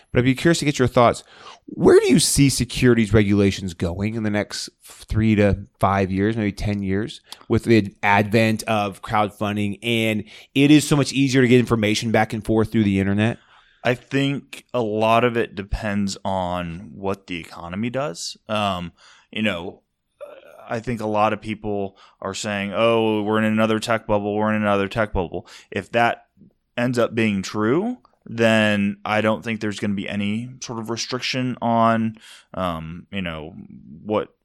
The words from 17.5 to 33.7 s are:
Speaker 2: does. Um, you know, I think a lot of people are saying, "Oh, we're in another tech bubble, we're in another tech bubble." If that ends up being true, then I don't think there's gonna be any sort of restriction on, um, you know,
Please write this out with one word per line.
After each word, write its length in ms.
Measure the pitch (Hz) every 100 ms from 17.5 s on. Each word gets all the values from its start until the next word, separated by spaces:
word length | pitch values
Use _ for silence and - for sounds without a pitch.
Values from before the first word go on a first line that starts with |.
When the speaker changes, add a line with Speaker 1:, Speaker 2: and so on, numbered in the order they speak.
| 82 85 92 123
Speaker 2:
does. 460 | 131 151 170 - - -
Um, 420 | 107 101 90 87 - - - _
you 100 | 107
know, 420 | 110 87 95 - _ _ _ _ - - - - -
I 140 | 120
think 180 | 127 113
a 80 | 107
lot 240 | 104 107
of 100 | 104
people 560 | 107 104 107 101 95 - - _
are 120 | 98
saying, 400 | 95 107 101 101 95
"Oh, 480 | 113 113 110 107
we're 140 | 104 110
in 80 | 110
another 340 | 110 110 110
tech 260 | 117 113 -
bubble, 300 | 104 104 104
we're 180 | 107
in 80 | 107
another 280 | 104 101 98
tech 240 | 117 107
bubble." 340 | 98 85 87 - - -
If 220 | 101 90
that 340 | 117 117 - _ _ - _ _ -
ends 220 | 123 120
up 160 | 113 113
being 260 | 110 98
true, 580 | - 107 107 151 226 247 _ _ -
then 720 | 117 113 110 107 104 101 101
I 160 | - 107
don't 240 | 110 107
think 160 | 117 110
there's 220 | 107 98
gonna 140 | 110 101
be 120 | -
any 400 | 101 101 110 123 127
sort 180 | - 113
of 100 | 113
restriction 680 | 117 - 123 - 127 127 -
on, 540 | 117 117 113 113 110 110 - - _
um, 520 | - 90 80 80 85 -
you 100 | 98
know, 320 | 90 78 78 - -